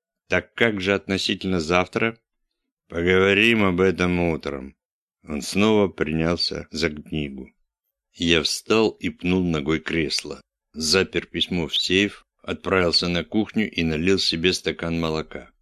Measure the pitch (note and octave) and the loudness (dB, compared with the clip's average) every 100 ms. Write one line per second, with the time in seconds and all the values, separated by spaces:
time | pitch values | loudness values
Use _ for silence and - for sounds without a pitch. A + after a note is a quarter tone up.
0 | _ _ - F2+ - - A#2 G2+ F#2 G2 | _ _ -4 -2 -2 0 2 2 0 0
1 | - F#2+ - G2 F#2+ F#2 D2+ F2+ F2+ A2 | 0 -2 -2 -2 -2 -2 2 2 2 0
2 | A2+ A2+ _ _ _ _ _ _ - E2+ | -2 -4 _ _ _ _ _ _ -12 -2
3 | F2 F#2+ G2 G2 A2+ A2+ G2 F2 F#2+ E2+ | 2 4 4 4 4 4 2 4 2 2
4 | F2+ F2+ F2 D#2 D2 C#2 C2 - _ _ | 0 0 0 -2 -6 -10 -12 -20 _ _
5 | _ _ - D2 - F#2+ G#2+ G#2+ G2 - | _ _ -10 -8 -4 2 4 4 2 0
6 | D2+ D#2+ E2 E2+ - D2+ - D#2 D#2+ D2+ | -2 0 0 0 -2 -6 -10 -4 -4 -4
7 | - D#2 C#2+ C2+ C2 _ _ _ _ _ | -8 -6 -6 -10 -16 _ _ _ _ _
8 | _ - E2+ E2 C#2+ - - A2 A2 - | _ -4 2 2 2 -4 0 2 2 0
9 | F#2 D#2 F2+ F#2 F2+ D#2 C#2 D#2+ - E2 | -8 -4 0 0 0 -2 0 -2 -2 -4
10 | C#2+ - D2 C#2 _ _ _ D2+ D#2 F#2 | -2 -4 -8 -12 _ _ _ -8 0 0
11 | F2+ F2 - E2+ - F2+ D2+ - - F#2 | 0 -4 -6 -6 -4 -2 -2 -4 0 2
12 | G2+ - _ _ - F2 F2 F#2+ F2 D#2 | 0 -2 _ _ -10 -8 -2 2 2 2
13 | F2+ F2 D#2+ G#2+ G#2 A2 G#2+ - E2 D#2 | 0 -2 -2 -2 -2 -2 -4 -2 -2 0
14 | F2+ F#2+ - E2+ F2 F2 F#2+ D#2 E2+ E2 | 2 2 0 0 0 0 -4 -6 -4 -2
15 | E2 D#2 D#2 - - _ | -2 -4 -6 -12 -18 _